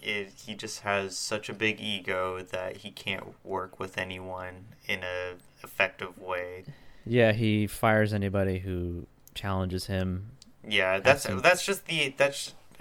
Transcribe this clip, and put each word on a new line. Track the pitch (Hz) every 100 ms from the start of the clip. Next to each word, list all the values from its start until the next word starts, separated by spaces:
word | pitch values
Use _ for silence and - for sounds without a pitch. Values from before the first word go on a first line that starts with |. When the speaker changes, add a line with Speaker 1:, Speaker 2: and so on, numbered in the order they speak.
| 110
Speaker 1:
it, | 104 98 - -
he | 104
just | - -
has | 104 101 95 -
such | - 107 -
a |
big | 104 110 107
ego | 107 98 90 92 92 92
that | 92 92 92 98
he | 104
can't | - - 95 - - 95
work | 95 92 -
with | 95 -
anyone | 92 92 92 92 92 92 107 - -
in | 98
a | 90 90 90 90 - _
effective | - - 95 - 95 87
way. | 92 90 90 90 - - - - -
Speaker 2:
Yeah, | 120 113
he | 107 110 107 104
fires | - 113 107 107
anybody | 104 101 98 95 92
who | 98 90 87 87 - _ -
challenges | - 101 95 92 90 -
him. | 95 95 90 107 - - - -
Speaker 1:
Yeah, | 101 92 95
that's, | 127 143 -
Speaker 2:
Absent- | 98
Speaker 1:
that's | 170 180 -
just | 196 -
the, | 165 139 -
that's, | 139 139 - - - -